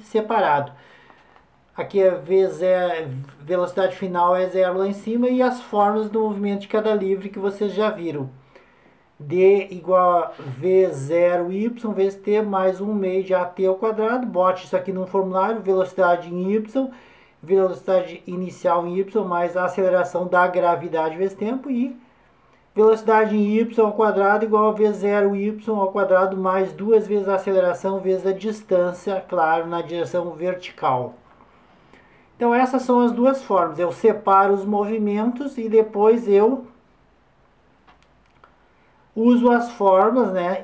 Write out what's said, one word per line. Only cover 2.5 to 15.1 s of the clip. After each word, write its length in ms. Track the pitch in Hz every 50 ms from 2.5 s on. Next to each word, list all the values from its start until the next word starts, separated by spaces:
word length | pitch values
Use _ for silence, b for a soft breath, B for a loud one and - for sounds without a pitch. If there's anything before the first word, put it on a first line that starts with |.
| 156 151 175 185 185 180 180 175 165 160 160 139 131 131 135 - - -
velocidade 560 | 147 147 180 180 180 175 - 196 185 185 185
final 400 | - 196 185 180 175 175 180 180
é 120 | 185 185 185
zero 300 | 175 185 185 180 180 185
lá 100 | 190 196
em 60 | 202
cima 340 | - - 220 226 240 247 254
e 140 | 254 254
as 180 | 254 254 240 -
formas 480 | - - - 208 202 202 208 220 214 208
do 120 | 208 220
movimento 420 | 220 214 208 196 208 202 202 196
de 60 | - -
queda 260 | - 220 214 220 214
livre 340 | 208 190 190 196 185 196 196
que 100 | - 196
vocês 360 | 190 202 196 - 214 202 180
já 160 | 196 214 214
viram. 400 | - 170 170 165 143 147 131 131 b b b b b b b b b b b b b b b b _ -
D 460 | 147 143 165 185 185 190 202 202 185 -
igual 380 | 185 175 156 175 185 185 180 180
a 200 | 175 170 165 - - -
V 520 | - 135 127 135 165 185 185 190 190 175
zero 600 | 151 135 135 143 165 170 175 175 180 175 175 175
Y 400 | 190 196 214 240 240 - - 214
vezes 280 | 196 185 190 196 196 -
T 200 | - 208 208 214
mais 400 | 214 208 196 190 190 190 185 185
um 140 | 202 208 214
meio 300 | 202 190 185 185 190 185
de 100 | 185 185
A 100 | 180 180
T 220 | 180 - - 190
ao 80 | 190 190
quadrado. 500 | 190 226 226 214 214 220 220 240 254 247
Bote 400 | 208 175 175 180 185 185 - -
isso 120 | - -
aqui 160 | 180 180 196
num 160 | 190 185 185
formulário, 520 | 185